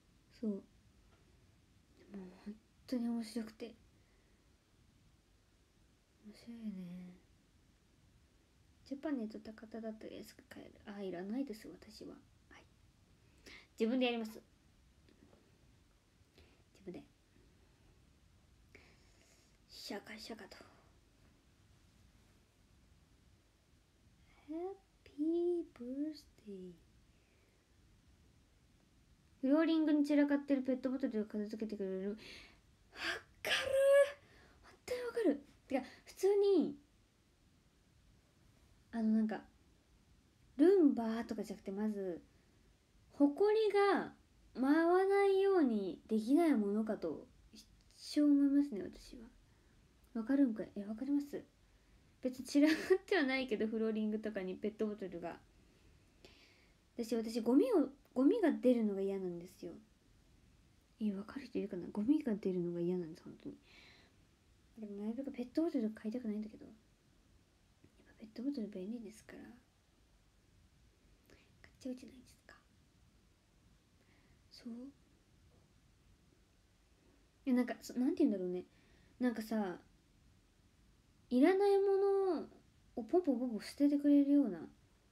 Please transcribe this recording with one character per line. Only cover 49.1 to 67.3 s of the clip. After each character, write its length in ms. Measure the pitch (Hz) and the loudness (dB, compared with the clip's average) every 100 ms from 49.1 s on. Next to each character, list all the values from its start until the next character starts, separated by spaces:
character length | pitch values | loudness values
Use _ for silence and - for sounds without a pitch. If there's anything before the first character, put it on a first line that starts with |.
| 247 | -20
は。 120 | 226 - _ _ _ _ _ _ _ | -20 -20 _ _ _ _ _ _ _
わ 100 | 233 | -8
か 120 | 220 277 | 0 4
る 100 | 269 | 4
ん 80 | |
か 80 | 214 | 2
い？ 80 | 175 | -8
え、 100 | 202 | -10
わ 100 | 202 220 | -10 -8
か 80 | |
り 80 | 269 | -2
ま 80 | 285 | -2
す？ 240 | 285 - - _ _ _ _ _ _ _ | -2 -10 -12 _ _ _ _ _ _ _
別 180 | 254 254 | -8 -8
に 40 | |
散 180 | - 285 | 0 4
ら 60 | 302 | 6
か 60 | 320 - 381 | 4 2 2
っ 40 | |
て 120 | - 381 | 2 0
は 60 | |
な 160 | 262 262 | 2 0
い 80 | 262 | -2
け 100 | 208 | -2
ど、 120 | 220 | -2
フ 100 | 220 | -2
ロ 120 | 220 | -2
ー 20 | |
リ 120 | 214 | -2
ン 60 | 214 | -2
グ 80 | 214 | -4
と 140 | 220 | -6
か 100 | 208 | -6
に 140 | 185 185 | -8 -6
ペ 100 | 208 | -6
ッ 40 | |
ト 140 | 214 220 | -4 -6
ボ 100 | 208 | -6
ト 100 | 185 | -10
ル 140 | 175 | -10
が。 180 | 170 - - _ _ _ - - _ _ - - - _ _ _ _ - | -10 -12 -18 _ _ _ -20 -20 _ _ -20 -20 -20 _ _ _ _ -10
私、 180 | 226 | -4
私、 260 | 226 226 233 | -2 -2 -4
ゴ 140 | 220 | 2
ミ 160 | 269 508 | 4 6
を、 180 | 403 - - _ | 4 2 -2 _
ゴ 100 | - | 2
ミ 160 | 277 466 | 4 4
が 100 | 339 | 2
出 240 | 220 247 | 4 4
る 100 | 233 | 4
の 120 | 214 196 | 2 0
が 40 | |
嫌 200 | 196 196 | -2 -2
な 80 | 185 | -4
ん 100 | 175 | -8
で 80 | 175 | -12
す 180 | - | -16
よ。 100 | 175 151 - _ _ _ _ _ _ _ _ _ _ - | -16 -16 -20 _ _ _ _ _ _ _ _ _ _ -6
え、 120 | 214 | -4
わ 100 | 196 | -4
か 160 | 208 277 | -8 -12
る 80 | - | -10
人 120 | 190 | -8
い 40 | |
る 60 | 196 | -6
か 80 | 185 | -8
な？ 100 | 170 | -8
ゴ 100 | - | -4
ミ 180 | 214 302 | 0 2
が 100 | 269 | 2
出 180 | 202 190 | -2 -2
る 80 | 180 | -2
の 120 | 175 | -2
が 80 | 175 | -2
嫌 180 | 170 180 | -2 -2
な 80 | 160 | -4
ん 60 | |
で 40 | 170 | -12
す、 60 | |
本 140 | - - | -18 -16
当 60 | - | -14
に。 80 | - _ - - - - _ _ _ _ _ _ - | -16 _ -20 -20 -20 -20 _ _ _ _ _ _ -16
だ 80 | 208 | -12
か 40 | |
ら、 60 | 202 | -10
な 60 | 214 | -8
る 40 | |
べ 80 | 240 | -6
く 80 | 277 | -8
ペ 120 | - | -8
ッ 40 | 247 | -6
ト 160 | - | -2
ボ 80 | 330 | 0
ト 100 | 294 | 0
ル 100 | 214 | -2
買 200 | 220 220 | -4 -8
い 40 | |
た 40 | 247 | -8
く 80 | 226 | -6
な 80 | |
い 40 | 208 | -6
ん 40 | |
だ 60 | 208 | -8
け 80 | - | -12
ど。 100 | - | -20
や 60 | |
っ 20 | - _ _ _ _ _ | -20 _ _ _ _ _